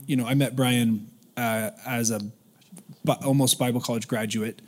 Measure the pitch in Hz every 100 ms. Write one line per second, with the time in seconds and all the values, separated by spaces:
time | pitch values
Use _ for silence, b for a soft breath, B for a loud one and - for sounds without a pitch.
0 | - 135 117 135 135 131 127 123 117 110
1 | 104 - - - 117 110 107 - 127 120
2 | 117 110 104 - _ _ _ - - -
3 | - 151 139 139 131 - 123 123 - 117
4 | 107 117 107 113 110 -